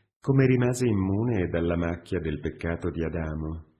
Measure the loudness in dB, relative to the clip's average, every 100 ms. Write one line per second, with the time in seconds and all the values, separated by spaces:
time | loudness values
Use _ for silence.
0 | _ _ 0 4 6 4 2 2 2 2
1 | 2 0 0 0 0 0 0 0 0 -4
2 | -4 -4 -2 -4 -6 -6 -4 -2 -4 -2
3 | -2 -2 -4 -4 -4 -6 -10 _